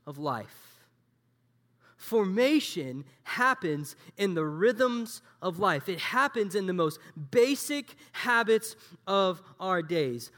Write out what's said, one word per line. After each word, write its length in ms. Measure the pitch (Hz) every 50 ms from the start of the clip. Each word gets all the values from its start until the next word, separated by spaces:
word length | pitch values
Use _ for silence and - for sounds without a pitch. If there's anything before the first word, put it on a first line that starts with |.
| -
of 120 | - 143 139
life. 640 | 151 147 127 113 101 - - - - - - _ _ _ _ _ _ _ _ _ _ _ _ _ _ _ _ _ _ _ _ _ _ _ _
Formation 1120 | - - - 226 226 208 190 185 220 247 269 311 302 - - - 180 143 131 127 135 139 - - _ -
happens 720 | - - - 247 254 254 - - 170 151 143 147 - - - - - - -
in 160 | 202 196 180
the 100 | 165 156
rhythms 760 | 156 151 156 190 240 247 208 254 247 240 240 233 220 - - - - - -
of 180 | - 185 175 170
life. 300 | 208 190 165 143 - -
It 100 | 185 156
happens 560 | - - - 254 277 277 - 240 208 196 170
in 120 | 208 190
the 80 | 185 180
most 240 | 180 165 156 151 - - - - 160 147 139
basic 640 | - 247 233 269 285 262 - - 294 285 240 - - - - - -
habits 640 | - - 240 240 233 233 208 220 220 220 - - - - - 175 - -
of 340 | - 196 196 196 185 180 156 - - - -
our 220 | - 190 185 175
days. 500 | 165 156 175 165 147 131 120 120 - - -